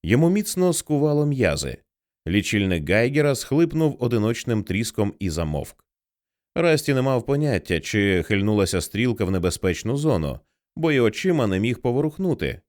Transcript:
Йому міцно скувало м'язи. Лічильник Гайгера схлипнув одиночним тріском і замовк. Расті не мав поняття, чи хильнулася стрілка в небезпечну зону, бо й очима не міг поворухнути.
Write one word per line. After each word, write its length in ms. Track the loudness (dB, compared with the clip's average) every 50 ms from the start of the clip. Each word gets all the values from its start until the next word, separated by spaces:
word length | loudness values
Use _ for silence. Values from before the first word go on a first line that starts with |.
Йому 280 | 2 2 2 4 4 4
міцно 420 | 2 2 0 -2 -2 0 0 2
скувало 540 | 0 0 -2 -2 0 0 2 2 2 2 0
м'язи. 500 | 0 0 0 0 0 0 -2 -4 -6 -8 -10 _ _ _ _ _ _ _ _ _ 0
Лічильник 640 | 0 0 0 0 0 0 2 2 0 0 0 0
Гайгера 440 | 2 2 2 2 2 0 0 0 0
схлипнув 640 | -2 -4 -2 2 2 2 2 2 0 0 0 0 0
одиночним 640 | -2 0 0 2 2 0 -2 -2 -2 -2 -2 -2
тріском 520 | -2 -2 -2 -2 -2 -4 -2 -2 -4 -4 -4 _
і 120 | -6 -4
замовк. 540 | -2 -2 -4 -2 -4 -4 -6 -8 -14 _ _ _ _ _ _ _ _ _ _ _ _ _ _ _ _
Расті 400 | 0 2 2 2 2 2 0 0
не 80 | 2
мав 240 | 2 2 0 0 0
поняття, 540 | -2 -2 0 0 0 0 -2 0 -2 -2 -2
чи 420 | -2 -2 0 2 2 4 2 2
хильнулася 580 | 2 2 0 2 2 2 2 2 2 2 0 -4
стрілка 440 | -4 -4 -4 -2 0 0 0 0 -2
в 60 | -2
небезпечну 640 | 0 0 0 -2 -2 0 -2 -2 -2 -2 -4 -4 -4
зону, 440 | -2 0 0 0 0 -2 -4 -6 -8 _ _ _ _ _ _ _
бо 160 | -2 -2 0
й 60 | 2 4
очима 480 | 2 2 0 0 -2 0 2 2 2
не 140 | 2 0 0
міг 180 | 0 0 -2 -2
поворухнути. 840 | -2 -2 0 0 -2 -2 -4 -4 -2 -2 -2 -2 -2 -6 -6 -8 _